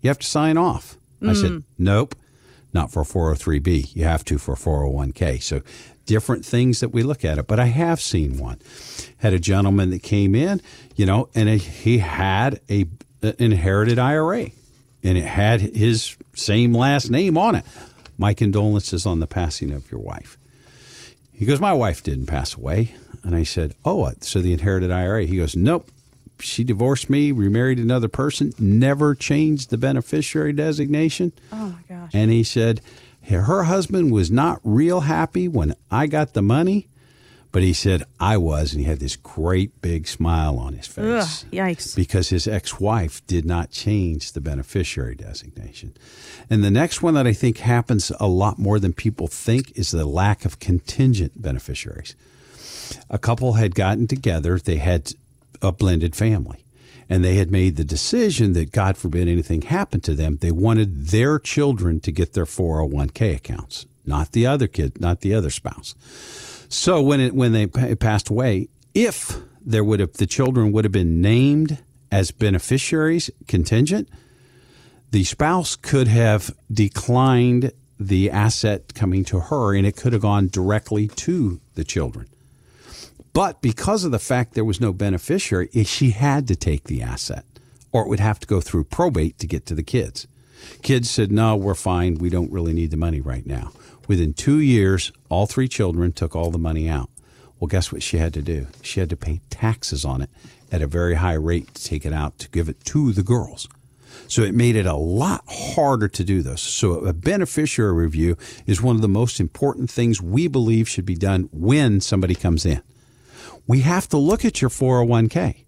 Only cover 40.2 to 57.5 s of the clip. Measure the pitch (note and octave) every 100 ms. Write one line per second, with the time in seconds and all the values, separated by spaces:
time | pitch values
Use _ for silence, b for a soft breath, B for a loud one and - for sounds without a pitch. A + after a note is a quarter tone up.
40.2 | E2 E2 D#2 C2 B1+ C2 - - G#3+ A#3+
41.2 | F3 D#3 - F#3 F#3+ E3 - - F2+ -
42.2 | F2+ F#2 G#2+ G#2 - - G2 A2+ E2 -
43.2 | _ F2 D#2+ F2 E2+ - - G#2 F2+ D#2
44.2 | - - C#2+ C#2 C2+ G2 F2 - B1 B1
45.2 | G1+ - - - G1+ - - - B B
46.2 | B B B A2 G2+ G2+ E3+ - F3 -
47.2 | B2+ G#2 B2+ A2+ A#2 A#2+ A#2 A2 - -
48.2 | G2+ F2+ G2+ - G2 G#2 G2 E2+ A2 G#2+
49.2 | E2 - - A#2+ C3+ - G2 D#2+ D2+ D2+
50.2 | G2 G#2 G2+ - - F2+ - - C3 A2
51.2 | D#2 - G#2+ B1+ - C2 - - - -
52.2 | B B B B B B B B B G#2+
53.2 | - A#2 B2+ A2 G#2+ F2 F#2+ G#2+ A2+ C3+
54.2 | - E2 D#2 F2+ - D#2+ D2+ F2 - -
55.2 | _ _ _ - F#2+ E2+ F#2+ F2 E2+ E2+
56.2 | A2+ G#2 - - _ B B B B F2+
57.2 | F2+ F#2 F2